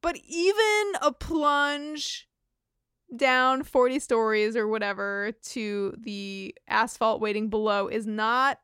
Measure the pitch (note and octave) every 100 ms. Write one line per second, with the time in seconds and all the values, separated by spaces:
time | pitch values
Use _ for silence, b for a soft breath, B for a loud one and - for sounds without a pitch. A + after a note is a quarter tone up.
0 | E4+ E4+ - E4 F4+ G4+ A4 G#4 G#4 F#4+
1 | D4 C4 - E4 D4 C#4+ C#4+ D4 D4 D4+
2 | C#4+ - - _ _ _ _ _ _ _
3 | _ A#3+ C4+ B3+ C4 C4 D4 C4+ B3 C4
4 | - A#3 A3 G#3+ G#3+ A3+ G#3+ A3 G3+ G3
5 | G3+ G3+ G3+ A3+ - - G#3+ G3+ G3 -
6 | A3 G3+ G3 G3 F#3+ - - G#3+ A3+ -
7 | A3+ A3 G#3+ G#3 G#3+ G#3+ G#3+ G3+ G3 G#3+
8 | G#3+ G#3+ G#3+ A#3+ C4+ C4+